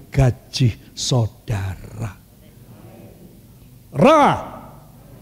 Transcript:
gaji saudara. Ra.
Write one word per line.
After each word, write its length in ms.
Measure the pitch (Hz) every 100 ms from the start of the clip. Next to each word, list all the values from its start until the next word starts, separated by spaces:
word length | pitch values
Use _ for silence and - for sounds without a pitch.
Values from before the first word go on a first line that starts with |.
| -
gaji 880 | - 131 - - - 123 - - -
saudara. 1200 | - 127 110 - - 104 98 87 - - 110 - - - - - - - - - - - - - - - - - -
Ra. 320 | 139 226 311 247 147 - - - - - - - -